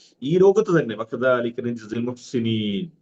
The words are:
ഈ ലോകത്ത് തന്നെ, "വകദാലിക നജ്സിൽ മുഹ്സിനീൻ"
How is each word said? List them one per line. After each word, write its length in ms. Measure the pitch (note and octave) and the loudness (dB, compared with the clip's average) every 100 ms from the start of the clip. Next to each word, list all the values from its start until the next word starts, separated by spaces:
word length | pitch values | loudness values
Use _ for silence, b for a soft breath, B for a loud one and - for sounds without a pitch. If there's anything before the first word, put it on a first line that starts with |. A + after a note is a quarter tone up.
| b - | b -10
ഈ 140 | C3+ F3+ | 0 4
ലോകത്ത് 440 | F#3+ G3 G3+ E3 | 6 4 4 2
തന്നെ, 140 | A#2+ G#2+ | 0 -4
"വകദാലിക 680 | A2+ A#2+ C3 B2 A#2+ A#2+ | -8 -2 2 2 0 -4
നജ്സിൽ 380 | A#2+ A#2 G#2+ A#2 | -6 -6 -8 -6
മുഹ്സിനീൻ" 920 | B2 B2 - B2 A2+ G#2+ G#2 G2 E2+ _ | -6 -8 -6 -4 -2 -2 -2 -4 -8 _